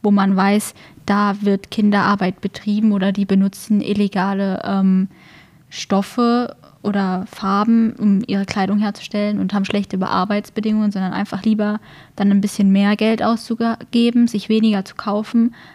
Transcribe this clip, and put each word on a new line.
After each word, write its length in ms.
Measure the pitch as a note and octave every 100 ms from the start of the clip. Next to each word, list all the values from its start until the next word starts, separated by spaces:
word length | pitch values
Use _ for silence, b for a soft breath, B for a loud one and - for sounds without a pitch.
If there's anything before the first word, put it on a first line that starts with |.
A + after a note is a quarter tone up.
wo 100 | G#3+
man 240 | G3+ G3 F#3+
weiß, 380 | G3 G#3 - - B B -
da 300 | G3+ G#3 G3+
wird 300 | G3+ G3 -
Kinderarbeit 680 | - G#3 G3+ G3 G3+ F#3 -
betrieben 540 | G3 - G#3+ G#3 A3
oder 180 | G3+ F#3+
die 140 | G3 G3
benutzen 560 | G3 G3 - - G#3
illegale, 800 | - G#3 G3+ G3 F#3+ G3 G3 -
ähm, 460 | - G3 F#3+ F#3+ F#3+ B B B B B _
Stoffe 840 | - - F#3+ G3 - A#3 A#3+ A#3+ - - _
oder 440 | G#3 G3+ F#3+ F#3 F#3+
Farben, 640 | - G3 G3+ A3 A3+ A3+
um 300 | - G#3 G3 A#3+
ihre 180 | G3 G3
Kleidung 340 | G#3 F#3+ G#3
herzustellen 600 | G#3+ - - G#3 G#3 G#3
und 140 | F#3+
haben 120 | G3+ G3
schlechte 340 | G3+ F#3+ F#3
Arbeitsbedingungen, 880 | F#3 F#3 G3 G#3 - - G#3+ G#3+ G#3
sondern 200 | G3 F#3
einfach 320 | F3+ G#3 F#3+
lieber 380 | A3 G#3+ G#3 G#3+ B B B -
dann 160 | G3+
ein 80 | G3+
bisschen 320 | G3+ - G3
mehr 240 | F#3+ G3+ G#3
Geld 260 | A3 A3
auszugeben, 1080 | A3 A3+ - A3+ A3+ A3+ - A#3 A#3 A#3+ A#3
sich 180 | G#3 -
weniger 380 | A3 A3 G3+ G3
zu 100 | -
kaufen, 580 | G#3+ G#3 G#3+ A#3 A#3 B B